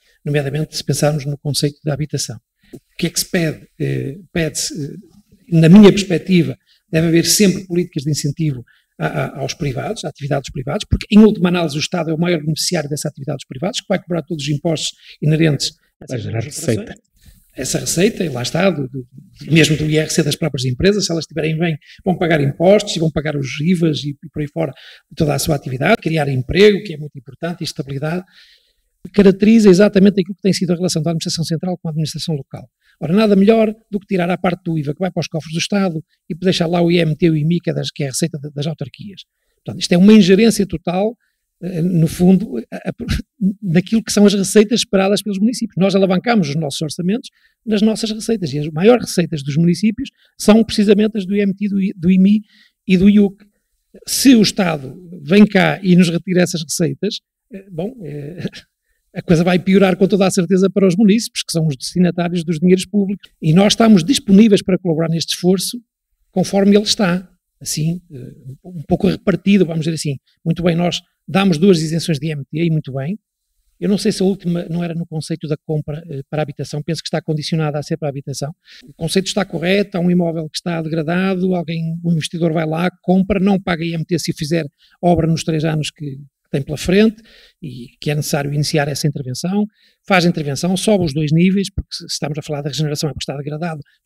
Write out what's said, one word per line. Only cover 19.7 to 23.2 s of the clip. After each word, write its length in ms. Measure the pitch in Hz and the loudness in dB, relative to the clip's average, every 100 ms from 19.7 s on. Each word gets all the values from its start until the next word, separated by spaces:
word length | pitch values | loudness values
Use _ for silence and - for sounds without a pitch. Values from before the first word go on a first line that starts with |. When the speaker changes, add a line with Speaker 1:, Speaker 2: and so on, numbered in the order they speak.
| 147 | 2
Speaker 1:
do 80 | 151 | 0
I 80 | 156 | -2
R 120 | 156 | 0
C 120 | - | -2
das 140 | 147 - | -2 -2
próprias 280 | 160 135 | -4 -4
empresas, 400 | 131 123 190 208 | -4 0 0 2
se 80 | 170 | -2
elas 120 | 165 | -4
estiverem 340 | 147 151 156 160 | -6 -6 -4 -2
bem, 180 | 170 151 - - | -2 -4 -10 -8
vão 120 | - 175 | -4 -2
pagar 240 | 170 160 | 0 0
impostos 560 | 139 - 175 208 202 170 | 0 0 4 4 2 -2
e 20 | |
vão 120 | 160 | -2
pagar 260 | 156 | -2